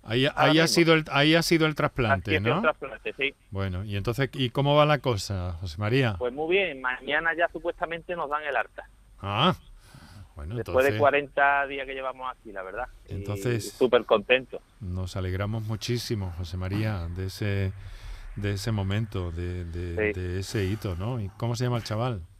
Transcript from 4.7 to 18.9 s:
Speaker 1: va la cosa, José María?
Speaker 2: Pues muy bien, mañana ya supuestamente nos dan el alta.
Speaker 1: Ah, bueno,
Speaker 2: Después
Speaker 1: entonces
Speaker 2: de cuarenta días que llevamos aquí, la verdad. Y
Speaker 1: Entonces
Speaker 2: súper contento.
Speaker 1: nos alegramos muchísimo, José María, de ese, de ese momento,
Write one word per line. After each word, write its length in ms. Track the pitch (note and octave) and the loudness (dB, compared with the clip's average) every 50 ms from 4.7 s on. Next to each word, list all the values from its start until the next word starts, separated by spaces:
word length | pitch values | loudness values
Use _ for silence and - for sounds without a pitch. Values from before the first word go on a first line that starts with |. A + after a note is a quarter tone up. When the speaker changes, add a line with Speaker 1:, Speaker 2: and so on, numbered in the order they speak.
| C#3+ | 6
Speaker 1:
va 120 | D3 D3 | 6 6
la 120 | D3+ D3+ C#3 | 6 4 2
cosa, 600 | - C3+ A#2+ G2+ - - G#2 F#2+ F2+ F2+ F2 D#2+ | 2 0 0 0 -2 -4 -4 -4 -4 -4 -6 -6
José 160 | F#2 F2+ D#2 - | -8 -8 -6 -4
María? 380 | G#2+ G#2 A#2 C#3 C3+ A#2 G2+ F#2 | -2 2 2 2 2 2 0 0
Speaker 2:
Pues 140 | B2 B2 A#2+ | -4 -4 -2
muy 180 | C#3+ D#3 D#3+ F#3 | -4 -2 0 2
bien, 240 | G3+ G3 F3 C#3+ C3 | 2 2 0 -4 -4
mañana 540 | C3 B2+ B2+ - - B2+ C#3+ D3+ E3 E3 E3 | -4 -4 -4 -4 -4 -2 0 0 2 0 0
ya 120 | D#3+ E3+ E3 - | 2 0 0 0
supuestamente 640 | E3+ D#3 F3 E3 - F3+ D#3 E3 E3+ E3 - F3+ | -4 -6 -6 -4 -4 -6 -6 -6 -10 -8 -8 -6
nos 140 | E3+ D#3 C#3 | -6 -4 -2
dan 120 | D3 D3+ D3+ | -4 -4 -4
el 120 | D3 C3+ | -2 -2
alta. 320 | A#2 G#2 - _ - E2+ - _ _ _ - - - | -2 -2 -4 _ -18 -18 -18 _ _ _ -20 -18 -10
Speaker 1:
Ah, 340 | - G2 G2+ G#2+ C#3 F#3 - - - - - - - - - - - - - - - - - | -6 -4 0 2 2 2 2 0 -6 -20 -20 -20 -20 -20 -20 -20 -20 -20 -20 -20 -20 -18 -16
bueno, 180 | - D2 D#2 A2 | -12 -10 -8 -6
Speaker 2:
Después 140 | B2 A2 - | -6 -6 0
Speaker 1:
entonces 240 | - B2+ C3 C#3 A#2+ | 2 4 4 4 4
Speaker 2:
de 40 | G#2+ | 4
cuarenta 680 | C#3 C#3 C3+ C#3+ C#3+ C#3 - - C#3+ C#3 C#3+ C#3+ C#3+ | 4 4 4 2 -2 -2 0 2 2 4 4 2 0
días 200 | C3+ C#3 C#3 C3+ | -2 -4 -8 -8
que 60 | C3 C3+ | -8 -8
llevamos 400 | C3+ C3 C3 B2+ C3 B2+ B2+ B2 | -6 -6 -8 -8 -8 -10 -10 -10
aquí, 160 | _ _ A2+ | _ _ -14
la 120 | G2 G2 F#2 | -12 -10 -10
verdad. 240 | F#2+ F#2+ A2 B2 - - - - - | -8 -8 -8 -8 -10 -12 -20 -16 -12
Y 40 | G2 | -10
Speaker 1:
Entonces 560 | F#2+ G2+ G2 G#2 G2+ - B2 A#2+ A2+ A2 - - | -10 -6 -6 -6 -4 -2 -2 -2 -2 -4 -6 0
Speaker 2:
súper 340 | - C3 B2 A#2+ B2 A2 | 2 2 4 4 4 4
contento. 560 | - A#2+ G#2+ G2 - B2 C3 B2+ - - F2 _ _ _ _ | 4 2 2 4 4 2 2 2 -4 -14 -16 _ _ _ _
Speaker 1:
nos 360 | - F#2 F2+ F#2 F2+ F2+ - | -8 -6 -6 -6 -6 -6 -6
alegramos 480 | G2 F#2 F#2 F#2 F#2 G2+ G#2 A2 A2+ A2 | -6 -4 -4 -2 -2 -2 -2 -4 -6 -4
muchísimo, 680 | G#2+ A2+ G#2+ - - A#2+ A#2+ - - A#2 G#2 G2 F#2 E2+ D#2+ | -6 -6 -6 -2 -2 -2 -2 -2 -4 -4 -4 -4 -6 -6 -8
José 180 | F2+ E2+ F#2 | -8 -6 -6
María, 500 | F2+ F#2 F#2 G2 G#2 A2 A2 G#2+ F#2 E2+ E2+ E2+ | -6 -4 -2 -2 -2 -2 -2 -2 -4 -4 -6 -6
de 120 | F2 F#2+ | -6 -6
ese, 460 | F#2+ - - G#2+ G#2 G2+ G2 G2 F#2+ F#2+ - - - - - - - - - - - - | -6 -6 -4 -4 -2 0 0 0 -2 -2 -6 -12 -14 -14 -12 -12 -12 -12 -12 -12 -12 -8
de 160 | - G2+ G2+ G2+ | -4 -2 -2 -2
ese 200 | F#2+ G2 A#2 A2 | -2 -2 -2 -2
momento, 600 | G#2 F#2+ F#2+ | 0 0 0